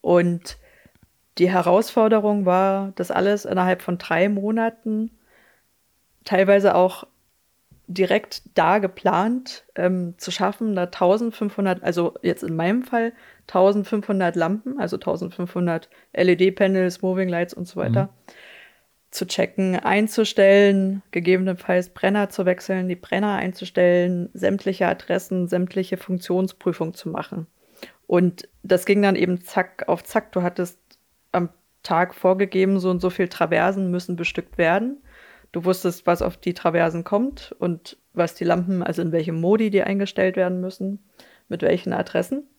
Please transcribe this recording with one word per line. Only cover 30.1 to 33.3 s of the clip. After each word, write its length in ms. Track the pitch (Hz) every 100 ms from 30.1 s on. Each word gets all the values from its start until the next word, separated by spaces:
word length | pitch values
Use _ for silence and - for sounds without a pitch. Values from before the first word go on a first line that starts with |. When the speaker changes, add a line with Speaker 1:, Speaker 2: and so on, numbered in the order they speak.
| 220 -
Speaker 1:
Du 100 | 185
hattest 380 | 175 175 175 - _ _ _ _ _
am 160 | 175 175 _ _ _
Tag 320 | - 165 180 -
vorgegeben, 640 | 185 190 196 190 190 196
so 100 | 185
und 120 | 180
so 80 | 185
viel 180 | 180
Traversen 640 | 175